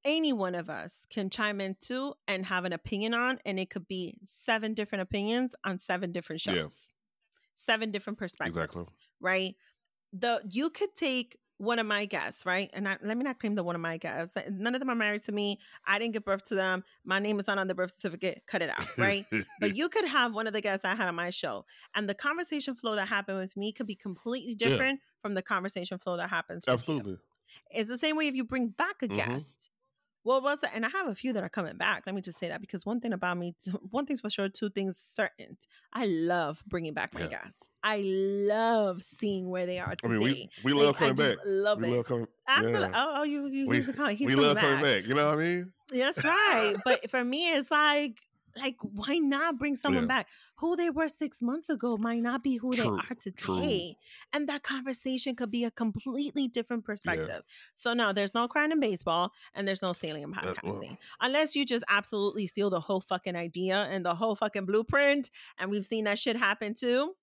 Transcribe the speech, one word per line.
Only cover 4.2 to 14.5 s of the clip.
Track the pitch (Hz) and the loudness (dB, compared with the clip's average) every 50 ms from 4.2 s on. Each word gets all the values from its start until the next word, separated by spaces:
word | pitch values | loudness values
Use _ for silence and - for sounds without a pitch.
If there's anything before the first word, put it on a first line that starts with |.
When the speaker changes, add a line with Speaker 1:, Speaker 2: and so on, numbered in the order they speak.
| - | -2
Speaker 1:
seven | - - - - - 226 220 214 220 220 | 0 2 2 4 4 2 2 0 -2 -2
different | 208 208 208 - 202 185 | -2 -4 -4 -2 -4 -4
opinions | 185 - 202 202 208 226 247 254 247 - - - | -2 -2 -2 0 2 2 2 2 0 -2 -2 -4
on | 202 185 175 | -4 -2 0
seven | - - 185 180 196 175 | 0 0 0 0 -2 -4
different | 170 180 170 - 160 165 - | -4 -6 -6 -6 -6 -4 -2
Speaker 2:
Yeah. | - 190 | 0 0
Speaker 1:
shows. | 170 156 147 - - - - - _ _ _ _ _ _ _ _ _ _ _ _ | 0 0 2 0 0 0 0 -6 _ _ _ _ _ _ _ _ _ _ _ _
Seven | - - - 226 220 220 220 | -2 2 2 2 0 0 -2
different | 196 202 - - 208 - | -4 -6 -6 -6 -8 -6
perspectives, | 196 175 - - 156 - 165 170 | -2 -4 -2 -2 -2 -4 -2 -2
Speaker 2:
Exactly. | - 76 - 87 87 - - _ _ _ _ _ | -4 -2 -2 -6 -6 -6 -6 _ _ _ _ _
Speaker 1:
right? | - 180 185 190 190 185 190 _ _ _ _ _ _ _ _ _ _ _ - | -2 0 0 0 0 -2 -6 _ _ _ _ _ _ _ _ _ _ _ -8
The, | 185 208 240 233 214 - 202 | -2 0 0 0 0 -2 -4
you | 180 226 285 330 | -2 0 0 0
could | 320 - 403 392 _ | 0 -2 -4 -2 _
take | - 339 285 262 254 240 240 - _ _ _ _ _ | 0 2 2 2 0 -2 _ -12 _ _ _ _ _
one | 196 220 240 233 | -2 0 0 0
of | 226 214 | 0 0
my | 208 202 208 | 0 -2 -2
guests, | 196 196 165 - 113 - - - | -2 -4 -4 -4 -2 -2 -2 0
right? | 185 180 185 202 - - | 0 0 0 -2 -4 -6
And | - 208 196 | -6 -4 -4
I, | 196 - | -4 -4
let | - 208 220 240 | -4 -4 -4 -2
me | 262 | -2
not | 285 254 _ | -4 -4 _
claim | - 214 208 | -2 -2 0
that | 208 175 | 0 0
one | 175 175 | -2 -2
of | 170 | -2
my | 165 165 165 165 | -2 -4 -6 -4
guests. | - 165 - 139 165 170 - 196 - - | -6 -6 -4 -2 -2 -2 -2 -2 -2 -6